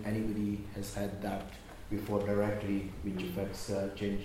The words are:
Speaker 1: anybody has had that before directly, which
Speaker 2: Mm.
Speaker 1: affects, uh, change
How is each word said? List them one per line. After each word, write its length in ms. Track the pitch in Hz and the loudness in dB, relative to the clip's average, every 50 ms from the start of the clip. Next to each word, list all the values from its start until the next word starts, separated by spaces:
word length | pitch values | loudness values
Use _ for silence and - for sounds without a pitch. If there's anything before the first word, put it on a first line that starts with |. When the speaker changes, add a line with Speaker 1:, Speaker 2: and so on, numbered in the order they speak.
| - | 0
Speaker 1:
anybody 540 | 104 107 110 110 107 101 107 104 104 101 101 - - - | 0 0 2 2 0 2 2 2 2 0 0 -4 -6 -6
has 180 | 104 98 - - | -4 -4 -4 -2
had 260 | 101 101 95 92 95 | -2 -2 -2 -2 -2
that 220 | 101 101 98 98 - - - - - - - - - - | -2 -2 -2 -2 -4 -6 -10 -12 -12 -12 -12 -10 -4 -2
before 300 | 104 101 - - 104 101 | -2 0 0 2 2 2
directly, 720 | 101 104 104 101 104 104 101 104 98 98 98 98 98 95 - - | 4 4 4 6 6 4 2 2 2 2 2 2 0 -2 -6 -4
which 120 | - 98 92 92 90 | -4 -2 -2 -2 -2
Speaker 2:
Mm. 60 | 90 | -2
Speaker 1:
affects, 400 | 90 95 98 101 98 - - - | 0 0 -2 -2 -2 -4 -2 0
uh, 180 | 98 95 98 98 - | 0 2 0 0 -2
change 260 | - 104 101 98 98 | 0 0 2 2 2